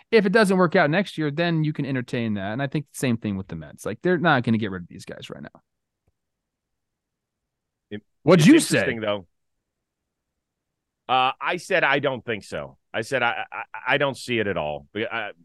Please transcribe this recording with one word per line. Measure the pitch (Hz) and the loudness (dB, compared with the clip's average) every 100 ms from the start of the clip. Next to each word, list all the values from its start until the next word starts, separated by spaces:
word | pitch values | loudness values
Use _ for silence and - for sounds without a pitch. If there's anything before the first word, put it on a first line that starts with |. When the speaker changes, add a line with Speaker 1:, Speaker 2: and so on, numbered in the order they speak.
| _ | _
Speaker 1:
if | 226 196 | 2 4
it | |
doesn't | 220 202 190 | 4 4 4
work | 175 190 | 4 4
out | 151 | 4
next | 165 202 - | 2 -2 -4
year, | 156 | -4
then | 143 170 165 | -2 0 0
you | 151 | 0
can | 151 139 | -2 -4
entertain | 135 123 131 113 | -4 -4 -4 -2
that. | 104 95 | -4 -4
And | 113 | -6
I | 139 | -6
think | 156 143 | -6 -8
the | - | -4
same | 135 113 | -2 -2
thing | 110 98 | -2 -4
with | 92 | -6
the | 82 | -12
Mets. | 73 - - | -14 -12 -10
Like, | 107 | -4
they're | 175 180 | 0 2
not | 175 135 | 2 2
gonna | 120 113 | 2 0
get | 104 | 0
rid | 92 | -6
of | 87 | -12
these | - - | -16 -16
guys | - - | -16 -14
right | 71 | -16
now. | 73 - _ _ _ _ _ _ _ _ _ _ _ _ _ _ _ _ _ _ _ _ _ _ _ | -16 -20 _ _ _ _ _ _ _ _ _ _ _ _ _ _ _ _ _ _ _ _ _ _ _
Speaker 2:
It, | 104 - _ | -16 -16 _
Speaker 1:
What'd | 139 175 | 4 6
Speaker 2:
it's | 156 | 8
Speaker 1:
you | 311 | 8
say? | - 135 | 6 0
Speaker 2:
interesting, | 98 117 | 0 -2
though. | 107 104 90 _ _ _ _ _ _ _ _ _ _ _ _ _ _ _ _ _ - | -2 -4 -6 _ _ _ _ _ _ _ _ _ _ _ _ _ _ _ _ _ -2
Uh, | 127 131 - | 0 0 -2
I | 143 175 | -6 -6
said, | - 180 | -2 0
"I | 151 143 | 2 2
don't | 139 127 | 0 -4
think | 110 107 | -6 -8
so." | - 87 71 - _ | -8 -10 -10 -14 _
I | 110 | -8
said, | 110 135 | -4 0
"I, | 120 - 101 | 0 -2 -6
I, | 101 113 - 117 | -12 -12 -8 -2
I | 139 | 0
don't | 143 123 | 0 -4
see | - 117 | -4 -2
it | 101 | -2
at | 85 | -2
all." | 76 73 73 | -4 -6 -10
But | 101 110 | -8 -6
I, | 113 104 - | -6 -8 -12